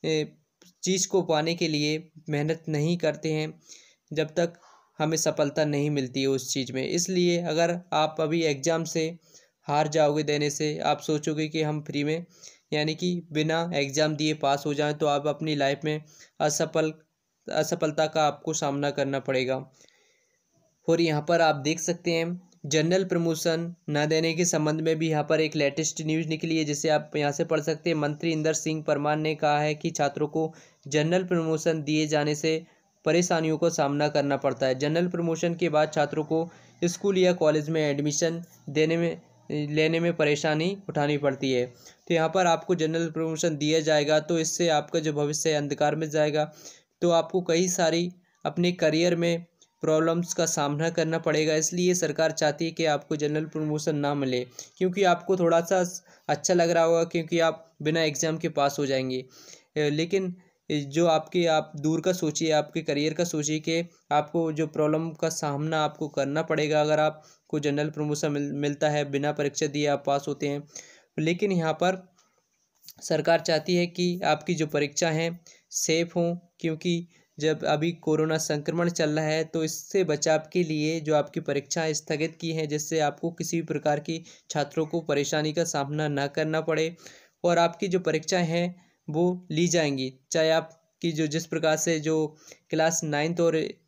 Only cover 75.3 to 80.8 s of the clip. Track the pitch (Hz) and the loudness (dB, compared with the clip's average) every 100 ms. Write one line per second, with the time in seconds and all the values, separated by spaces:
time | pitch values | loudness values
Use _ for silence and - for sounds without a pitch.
75.3 | 175 - - _ - - 160 170 175 170 | -6 -16 -20 _ -6 0 0 0 0 -2
76.3 | 175 _ _ 165 156 180 170 170 _ _ | -2 _ _ -4 -2 -2 -2 -4 _ _
77.3 | - 151 151 - 147 165 170 - 156 156 | -4 -2 0 0 0 0 -2 0 2 2
78.3 | 160 - 147 147 165 170 170 156 151 156 | 0 0 -2 -2 0 0 0 0 0 0
79.3 | 156 156 165 160 - - 196 175 151 165 | -2 -2 -2 -4 -6 -4 0 0 0 2
80.3 | 156 151 180 170 156 | 2 0 -2 0 0